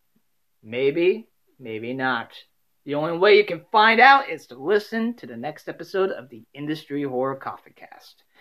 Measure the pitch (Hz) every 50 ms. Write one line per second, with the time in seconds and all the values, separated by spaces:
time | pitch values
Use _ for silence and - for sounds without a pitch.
0 | _ _ _ _ _ _ _ _ _ _ _ _ _ 110 117 123 135 139 147 170
1 | 175 180 214 220 226 _ _ _ _ _ _ _ 131 113 110 107 113 120 127 131
2 | 131 131 127 117 113 - - - - _ _ _ _ _ _ _ - - 139 147
3 | 156 170 170 170 185 208 208 208 208 - 175 160 - _ - 220 214 226 220 226
4 | 240 269 277 269 269 - 165 147 - - 120 127 135 165 208 202 202 - 226 226
5 | 226 233 233 - - 120 120 117 120 151 - - - - - - - - - 190
6 | 190 185 - - 123 131 123 110 113 _ _ 139 147 147 156 156 - - 143 143
7 | 143 139 127 123 131 135 135 135 - 113 92 - _ - _ _ - - - -
8 | - - - _ _ _ _ _